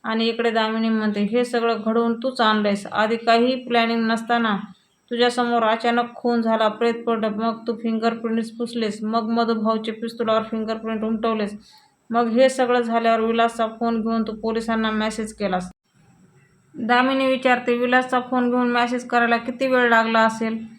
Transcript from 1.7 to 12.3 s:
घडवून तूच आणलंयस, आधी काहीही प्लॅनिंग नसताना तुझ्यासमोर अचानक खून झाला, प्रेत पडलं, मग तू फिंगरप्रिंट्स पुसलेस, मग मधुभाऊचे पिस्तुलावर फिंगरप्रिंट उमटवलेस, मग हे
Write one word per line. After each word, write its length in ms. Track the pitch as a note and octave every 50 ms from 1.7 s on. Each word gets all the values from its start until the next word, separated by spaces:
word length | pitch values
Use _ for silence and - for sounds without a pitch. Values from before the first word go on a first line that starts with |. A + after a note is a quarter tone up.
| A3+ G#3 G#3+
घडवून 280 | A3 A3+ A#3 A#3 A#3 A#3 A#3 -
तूच 180 | C4 B3+ -
आणलंयस, 440 | A#3 A3 A3 G#3+ G#3 G#3 G3+ G3 G3+
आधी 280 | - - G#3 G#3+ A3 A#3
काहीही 380 | A3+ A3+ A3+ A3+ A#3 A#3+ B3+ C4 B3+ B3
प्लॅनिंग 380 | A#3+ A#3+ A#3 A3+ A3+ A#3 A#3 A3+
नसताना 480 | A3 A3+ A3+ A3+ A3 A#3+ A#3+ A#3 A3 G3+ F#3+ - - - _ _ _ _ _ _ _
तुझ्यासमोर 520 | A#3+ A#3 B3 A#3+ A#3+ B3 A#3+ A#3+ A#3+ A#3 A3+
अचानक 500 | G#3+ A3+ A3+ A#3+ A#3+ A#3 A#3+ A#3+ A#3 -
खून 260 | - - A#3+ A#3+ A#3
झाला, 260 | A3 A3+ A3+ A3 A3 G#3+
प्रेत 340 | G#3 - A#3 A#3 A#3 A#3 -
पडलं, 320 | A#3 A#3 A3 A3 G#3+ G#3
मग 200 | G#3 A3+ A3+ A3+ A3+ -
तू 80 | - A#3
फिंगरप्रिंट्स 760 | G#3 A3+ A3+ A3 A3 A3 A#3 A3+ A3+ - A3+ A3+ A3+ A3+ A3+
पुसलेस, 480 | - - A#3+ A#3 A#3 A#3 A3+ G#3 G3+ A3+ A3
मग 260 | G#3+ A3+ A3+ A3 A3
मधुभाऊचे 640 | A3+ A#3 A#3 A3 A#3 A3 G#3 A3 A3 A3 A3 A3+
पिस्तुलावर 520 | A3 A3 A#3 A3+ A3+ - A#3 A3+ A3 A3 G#3+
फिंगरप्रिंट 600 | - A3+ A3 A3 A3 A3 A3 A3 A3 A3+ G#3+ A3
उमटवलेस, 520 | A3 A3+ G#3 A#3 A3+ A3 A3 G#3 G3+ G#3 G#3 - - - _ _ _ _ _ _ _
मग 180 | A3+ A#3 A#3+
हे 200 | A3+